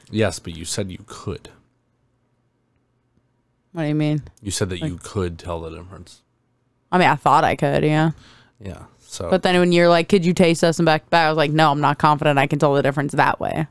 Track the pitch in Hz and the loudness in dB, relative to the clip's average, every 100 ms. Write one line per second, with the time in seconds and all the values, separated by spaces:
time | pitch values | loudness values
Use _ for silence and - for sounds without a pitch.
0 | _ 107 104 - 90 82 82 - 95 90 | _ -2 -2 -4 -12 -14 -10 -8 -8 -10
1 | - - - - - - _ _ _ _ | -18 -16 -12 -12 -14 -20 _ _ _ _
2 | _ _ _ _ _ _ _ _ _ _ | _ _ _ _ _ _ _ _ _ _
3 | _ _ _ _ _ _ _ 175 151 151 | _ _ _ _ _ _ _ -8 -4 -2
4 | 151 151 - _ 101 - 98 90 156 85 | -2 -4 -6 _ -8 -6 -6 -6 -8 -10
5 | - 107 90 82 90 85 80 80 92 92 | -10 -6 -6 -6 -10 -10 -10 -16 -18 -20
6 | 90 - _ _ _ _ _ _ - 180 | -20 -20 _ _ _ _ _ _ -4 2
7 | 151 147 147 135 117 - 143 147 151 151 | 2 2 2 2 2 0 0 0 0 0
8 | 160 - - _ _ _ 98 85 - _ | 0 -2 -12 _ _ _ -18 -18 -20 _
9 | _ - 90 185 185 180 180 170 175 170 | _ -10 -2 0 2 2 4 4 4 4
10 | 165 202 170 175 170 165 170 160 165 156 | 4 2 2 2 2 4 0 2 2 0
11 | - 170 156 156 151 156 156 143 143 147 | 2 2 2 2 0 2 2 2 0 2
12 | 156 147 151 139 139 147 147 139 135 139 | 2 2 2 2 0 2 2 2 0 -2
13 | 143 143 135 - - 117 156 | -2 0 0 0 -4 -4 -6